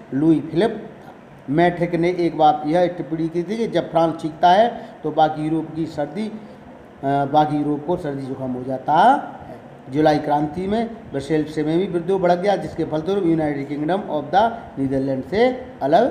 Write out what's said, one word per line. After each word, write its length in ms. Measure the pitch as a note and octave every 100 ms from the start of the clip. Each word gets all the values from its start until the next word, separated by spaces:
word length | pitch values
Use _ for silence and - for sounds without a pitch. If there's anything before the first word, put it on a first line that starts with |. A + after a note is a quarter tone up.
| -
लुई 260 | C3 D#3+ D3+ -
फिलिप 180 | D#3+ A3+
था। 420 | - - - - - - - -
मैट्रिक 460 | D3+ F3 E3+ E3+ E3+
ने 140 | F3
एक 280 | F3 E3+ D#3
बार 260 | D3+ D3+ D3+
यह 220 | F3 F3
टिप्पणी 420 | F3 C#3+ D#3+ D#3+
की 140 | F3
थी 140 | E3+ A3+
कि 100 | G#3
जब 240 | D#3+ B2+
फ्रांस 240 | E3 E3 D3+
चीखता 340 | D#3 - F3
है 440 | F#3+ A#3 - - -
तो 80 | D#3
बाकी 320 | D#3 D#3 D#3
यूरोप 320 | D#3 D#3+ D#3 D#3+
की 100 | D3+
सर्दी, 420 | D3+ C#3+ G3+ A3
अ, 40 | - - - - - - - C#3
बाकी 520 | C#3 C#3 D3+ D3 D3
यूरोप 300 | D3 C#3+ E3+
को 100 | F3
सर्दी 280 | D3 C3+ C3
जुकाम 260 | C3+ C3
हो 120 | B2
जाता 300 | B2+ C3 -
है। 1000 | D#3+ A3+ C#4 - - - - - - -
जुलाई 240 | C#3 D#3 D3
क्रांति 500 | C#3+ D3 D3+ F3+ F#3+
में 440 | A3 A3+ - -
ब्रसेल्स 460 | C#3 C#3 D#3 D3+ D#3
में 220 | D3+ E3
भी 60 | F#3+
विद्रोह 340 | E3+ E3 F#3+
भड़क 180 | F3 F3
गया, 180 | G3+ F#3+
जिसके 280 | - -
फलस्वरूप 420 | D3 D#3 D#3+ G3+ E3
यूनाइटेड 420 | D#3+ D3+ C#3 C#3
किंगडम 300 | D3 D3+ G3
of 260 | - D3+
the 280 | C#3 F#3 A3+ - - C#3
नीदरलैंड 440 | C3+ C3+ C3+ B2+
से 420 | B2 G3+ B3+ B3+ - -
अलग 220 | C#3 F3 B3+